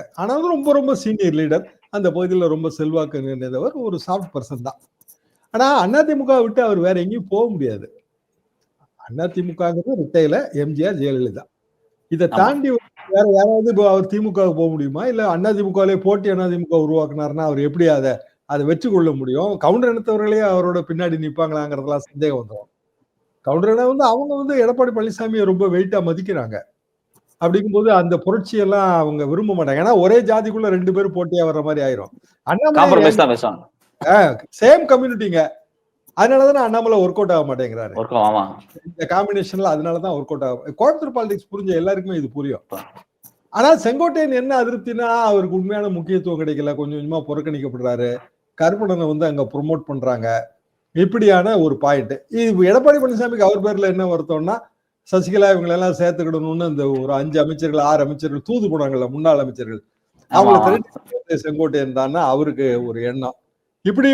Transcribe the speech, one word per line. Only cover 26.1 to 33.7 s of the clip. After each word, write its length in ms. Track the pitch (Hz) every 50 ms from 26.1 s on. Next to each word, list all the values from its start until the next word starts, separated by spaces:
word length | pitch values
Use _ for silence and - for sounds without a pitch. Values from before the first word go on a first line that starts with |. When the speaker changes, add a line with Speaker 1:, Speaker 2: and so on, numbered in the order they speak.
| 165 175 185 196 185 147 120 110 107 95 - _ _ _ _ _ _ _ _ _ _ _ _ _ _ _
Speaker 1:
அப்படிங்கும்போது 500 | 170 170 180 202 196 214 196 208 208 220
அந்த 240 | 202 180 170 170 180
புரட்சியெல்லாம் 760 | - - 190 196 202 190 - 233 214 202 190 202 202 190 185 175
அவங்க 280 | 165 156 151 151 147 143
விரும்ப 260 | 139 156 185 214 208 190
மாட்டாங்க. 260 | 180 156 139 135 143
ஏன்னா 140 | 175 226 240
ஒரே 220 | 190 175 190 220 240
ஜாதிக்குள்ள 480 | 220 208 220 220 214 220 208 220 220 208
ரெண்டு 240 | 185 180 180 190
பேரும் 220 | 180 196 196 190 160
போட்டியா 300 | 180 175 160 175 175 165
வர்ற 160 | 160 151 156
மாதிரி 200 | 147 151 156 147
ஆயிரும். 280 | 139 135 127 107 95 - - _ _ _ _ _ _
அண்ணாமலை 300 | 139 165 208 294 302 302
Speaker 2:
காம்ப்ரமைஸ் 400 | - - 185 190 170 156 156 110
Speaker 1:
ஏன் 60 | 170
Speaker 2:
தான் 100 | 156 127
பேசுவாங்க. 300 | 120 117 - 110 92 87 - _